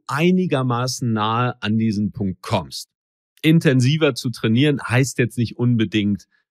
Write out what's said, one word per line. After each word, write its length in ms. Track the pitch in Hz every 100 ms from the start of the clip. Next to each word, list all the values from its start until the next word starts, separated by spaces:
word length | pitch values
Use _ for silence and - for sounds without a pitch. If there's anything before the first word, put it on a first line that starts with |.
| -
einigermaßen 1080 | 135 175 185 180 139 127 120 127 - 120
nahe 500 | 110 107 117 123 -
an 160 | 104 113
diesen 340 | 113 104 104
Punkt 300 | - 98 87
kommst. 480 | - 98 69 - - _ _ _ _ -
Intensiver 720 | 156 165 160 131 123 156 151
zu 160 | 117 127
trainieren 500 | - 113 117 151 135
heißt 360 | - 120 135 -
jetzt 200 | 117 -
nicht 200 | 113 -
unbedingt, 680 | 123 117 110 107 104 98 - _ _